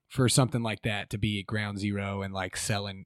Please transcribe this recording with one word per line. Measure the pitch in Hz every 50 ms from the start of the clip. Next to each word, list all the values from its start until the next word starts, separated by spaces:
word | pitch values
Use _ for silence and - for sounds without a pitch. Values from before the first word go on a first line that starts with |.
| _ -
for | - - 131 117
something | - - 135 117 - 123 117
like | 113 107 - -
that | 120 104 101 98 -
to | - 107
be | 95 107 107 101
at | 95
Ground | - 113 107 107 104 101 98
Zero | 98 104 101 101 98 98 98 98
and, | 98 98 98
like, | 95 92 95 - -
selling, | - - 110 101 101 101 98 95 95